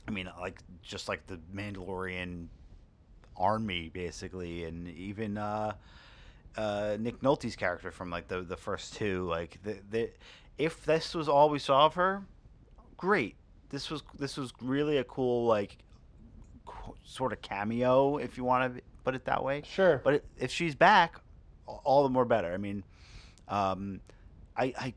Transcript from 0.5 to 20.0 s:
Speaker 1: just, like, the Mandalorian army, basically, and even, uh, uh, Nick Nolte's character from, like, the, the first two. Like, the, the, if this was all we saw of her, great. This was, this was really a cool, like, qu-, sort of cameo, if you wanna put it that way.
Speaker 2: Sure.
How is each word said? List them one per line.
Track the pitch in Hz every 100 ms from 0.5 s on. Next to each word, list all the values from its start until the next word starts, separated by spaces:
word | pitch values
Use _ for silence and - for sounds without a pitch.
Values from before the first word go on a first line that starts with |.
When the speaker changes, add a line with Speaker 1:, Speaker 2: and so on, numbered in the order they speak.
| - - 87
Speaker 1:
just, | - 98 -
like, | 98 -
the | 90 82
Mandalorian | 98 104 95 90 92 92 90 90 87 85 - - - - _ _ - - -
army, | 95 110 110 87 80
basically, | 92 87 - 92 92 87 85
and | 82 82 87
even, | 80 95 101 107 104
uh, | 104 107 107 101 - - - - - - - -
uh, | 107 104 104 104
Nick | 117 117
Nolte's | 131 156 120 -
character | 95 87 92
from, | - 90
like, | 85 -
the, | 92
the | 87 90
first | - 92 -
two. | - 107 92 92
Like, | 82 85 -
the, | 98 98 101
the, | 113 113 - - - - -
if | 156 -
this | 151 160 -
was | 175 151
all | 143 151
we | 147
saw | - 135 156
of |
her, | 170 185 196 196 - - - - - - -
great. | 180 202 101 - - - -
This | 139 -
was, | 151 - -
this | 139 -
was | 127 -
really | 123 139 147 147
a |
cool, | 123 - 127 120 117
like, | 107 101 - - - - - - - - - -
qu-, | - - -
sort | - - 131
of | 107
cameo, | - 101 104 117 123 131 139 147
if | 123 127
you |
wanna | 127 127 127 123 - -
put | -
it | 131
that | - -
way. | 131 143
Speaker 2:
Sure. | 147 - 190 139